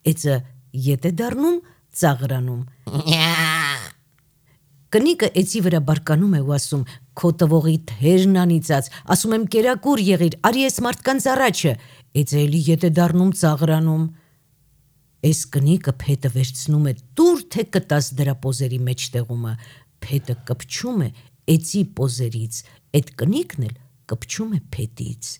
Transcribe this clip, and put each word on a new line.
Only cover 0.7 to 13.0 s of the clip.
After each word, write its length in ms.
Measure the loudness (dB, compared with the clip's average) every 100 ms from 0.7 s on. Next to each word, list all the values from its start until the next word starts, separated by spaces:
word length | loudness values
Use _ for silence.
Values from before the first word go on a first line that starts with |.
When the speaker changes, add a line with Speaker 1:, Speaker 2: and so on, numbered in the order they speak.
| -4 -2
Speaker 1:
ետ 160 | 0
է 100 | -2 -2
դառնում, 420 | -4 0 0 0 -4 _ _
ծաղրանում։ 680 | -2 0 0 -2 -4 -4 -6 -10 _ -8
Speaker 2:
"Նյա"։ 480 | -6 0 2 2 0 0 0 -2 -4 -10 -18 _ _ _ _ _ _ _ _ _
Speaker 1:
Կնիկը 360 | 0 2 2 0
էծի 280 | 0 0 0
վրա 200 | 2 2
բարկանում 540 | 2 -2 2 2 4 2
է 40 |
ու 120 | 2
ասում. 300 | -2 -2 -4 -4 -10 _
"Քո 160 | 0 0 2
տվողի 360 | 4 4 4 0 -2
թերն 480 | 0 4 6 6 4
անիծած, 540 | 4 2 2 -2 -2 -12 -2
ասում 200 | 0 2
եմ 100 | 0 0
կերակուր 560 | 2 2 0 0 2
եղիր, 320 | 2 4 2 2
արի 180 | 0 2
էս 120 | 0 0
մարդկանց 420 | -4 -2 -2 0 0
առաջը"։ 460 | 2 0 2 0 -2 -8 -20 _ -2
Էծը 220 | 0 0
էլի 200 | 2 2
ետ 200 | 2 2
է 60 | 2
դառնում, 400 | 2